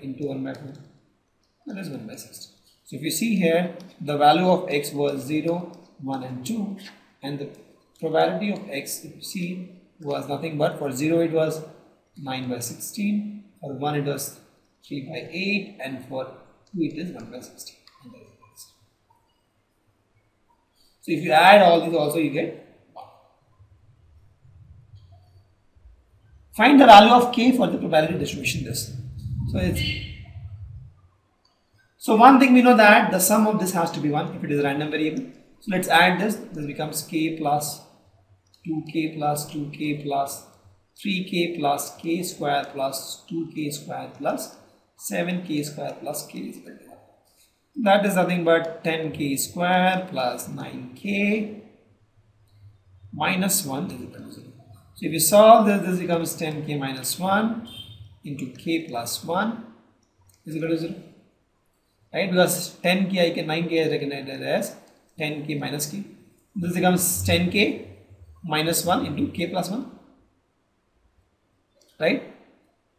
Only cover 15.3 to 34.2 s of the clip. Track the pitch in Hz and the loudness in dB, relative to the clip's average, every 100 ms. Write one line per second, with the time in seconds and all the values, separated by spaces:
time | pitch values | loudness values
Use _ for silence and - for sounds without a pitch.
15.3 | 170 190 202 175 - 135 131 - 131 131 | -6 -2 -2 -4 -12 -12 -12 -10 -10 -10
16.3 | - - _ _ 180 147 143 175 123 113 | -14 -20 _ _ -6 -6 -6 -10 -12 -16
17.3 | 123 - - - - _ _ 131 - - | -18 -18 -20 -20 -20 _ _ -20 -20 -20
18.3 | _ _ - - _ _ _ _ _ _ | _ _ -20 -20 _ _ _ _ _ _
19.3 | _ _ _ _ _ _ _ _ _ _ | _ _ _ _ _ _ _ _ _ _
20.3 | _ _ _ _ _ _ _ - 156 160 | _ _ _ _ _ _ _ -6 -4 2
21.3 | 156 180 208 180 170 165 165 147 165 147 | 6 10 10 10 6 4 0 0 0 -2
22.3 | 139 165 - - _ _ - - - _ | -2 -6 -8 -20 _ _ -20 -20 -20 _
23.3 | _ _ _ _ _ _ _ _ _ _ | _ _ _ _ _ _ _ _ _ _
24.3 | _ _ - - - _ - - - _ | _ _ -20 -20 -20 _ -20 -20 -20 _
25.3 | _ _ _ _ _ - - _ _ _ | _ _ _ _ _ -20 -20 _ _ _
26.3 | - _ - 240 277 247 208 226 247 240 | -20 _ 2 8 10 12 12 12 8 6
27.3 | - 247 - 185 - 180 156 156 - 143 | 4 4 4 2 0 2 2 2 -2 -4
28.3 | 143 127 - 117 - - - - - - | -6 -6 -6 -6 -8 -8 -12 -14 -12 -10
29.3 | - - 190 180 - - - - - - | -8 -4 -2 -2 -2 -4 -6 -10 -14 -18
30.3 | - - - - - - - _ _ _ | -18 -16 -16 -18 -18 -20 -20 _ _ _
31.3 | _ _ _ _ _ _ _ - 220 247 | _ _ _ _ _ _ _ 0 8 10
32.3 | 262 262 247 247 220 208 226 185 185 185 | 10 8 8 8 8 8 8 4 0 2
33.3 | 214 214 202 180 180 165 156 147 147 | 2 2 0 -2 -2 -2 -2 -4 -2